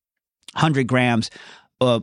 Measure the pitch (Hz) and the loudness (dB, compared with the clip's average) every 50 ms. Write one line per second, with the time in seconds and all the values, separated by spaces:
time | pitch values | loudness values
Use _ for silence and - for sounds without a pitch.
0 | _ _ _ _ _ _ _ _ _ - - - - 160 151 135 131 107 127 127 | _ _ _ _ _ _ _ _ _ -12 -6 -2 0 0 0 0 -2 0 0 0
1 | 123 123 117 110 110 - - - - - - - _ _ _ - 127 127 120 113 | 2 2 0 0 -2 -4 -8 -18 -20 -20 -20 -20 _ _ _ -2 0 0 0 0